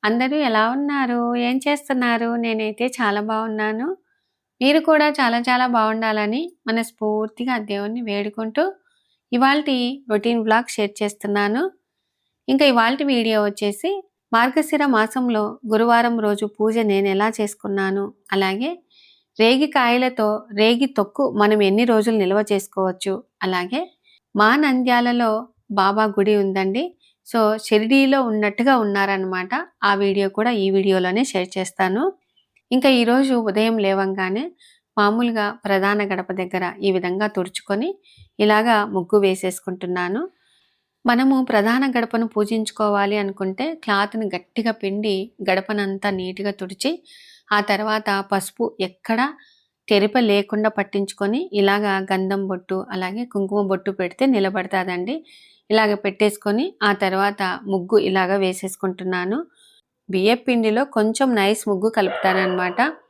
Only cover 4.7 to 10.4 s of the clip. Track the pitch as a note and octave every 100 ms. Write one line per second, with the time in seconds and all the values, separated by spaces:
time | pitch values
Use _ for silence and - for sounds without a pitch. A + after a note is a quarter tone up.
4.7 | D4+ D#4+ D4+ D4+ D4 B3+ A#3 A#3+ B3 B3+
5.7 | A#3+ G#3+ A3 A3+ G#3+ G#3 A#3 E4+ _ -
6.7 | A3+ A3+ _ G#3+ G#3+ G#3+ - B3 B3 G#3
7.7 | G3+ G3+ A#3 A3+ G3+ G#3 G#3 A3 A3 F#4+
8.7 | F#3+ _ _ _ _ _ B3 C4 C#4+ D4+
9.7 | C4 B3 C#4 C4 G#3+ A3 A#3